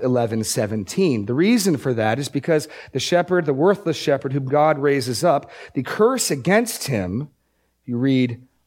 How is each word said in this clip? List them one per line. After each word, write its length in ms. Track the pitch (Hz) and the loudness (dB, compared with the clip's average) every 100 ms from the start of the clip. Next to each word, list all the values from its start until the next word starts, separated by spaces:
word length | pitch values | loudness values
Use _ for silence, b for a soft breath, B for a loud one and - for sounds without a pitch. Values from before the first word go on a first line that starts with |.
eleven 400 | 127 123 113 113 | 0 0 0 -2
seventeen. 840 | 107 - 107 107 98 - 190 117 101 | -2 -2 -2 -4 -4 0 2 0 -2
The 80 | |
reason 440 | 127 190 240 190 143 | 0 2 4 2 0
for 180 | 143 113 | 0 0
that 240 | 110 117 | 0 0
is 100 | 139 | -2
because 380 | 143 151 156 147 B B | -4 0 0 0 B B
the 80 | 135 | -6
shepherd, 480 | - 175 175 180 151 | 0 0 2 0 0
the 80 | 131 | 2
worthless 420 | 175 196 170 156 | 2 2 -2 -4
shepherd 360 | - 135 139 | 0 -2 0
whom 120 | 139 131 | -4 0
God 320 | 147 156 147 | 2 2 2
raises 460 | 143 139 120 110 | 2 0 -2 0
up, 260 | 170 143 - B B | 2 0 -2 B B
the 80 | - | -6
curse 480 | 127 - 220 262 - | -4 2 2 2 -2
against 600 | 143 120 208 233 - - | -2 2 2 2 -6 -4
him, 400 | 117 90 107 147 _ _ _ _ _ | -2 -2 -4 -8 _ _ _ _ _
if 60 | - | -8
you 100 | 120 | -2
read 460 | 135 131 123 117 - _ | 2 2 2 -2 -14 _